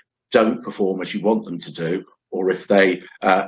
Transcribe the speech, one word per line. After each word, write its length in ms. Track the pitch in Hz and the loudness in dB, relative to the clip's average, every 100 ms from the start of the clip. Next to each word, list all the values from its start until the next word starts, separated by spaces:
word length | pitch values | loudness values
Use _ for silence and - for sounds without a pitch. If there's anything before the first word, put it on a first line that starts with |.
| _ _ _ | _ _ _
don't 320 | 123 110 - | 2 2 0
perform 360 | 107 - 95 95 | -6 -4 -2 -2
as 140 | 90 | -6
you 60 | 107 | -4
want 240 | 98 110 | 0 0
them 140 | 98 85 | -2 -10
to 140 | 80 | -12
do, 320 | 76 82 95 - _ _ | -8 -4 -4 -6 _ _
or 180 | 92 92 | -4 -2
if 160 | 92 - | -2 2
they, 360 | 101 95 90 - - | 4 4 2 -6 -4
uh, 240 | 104 95 | 0 2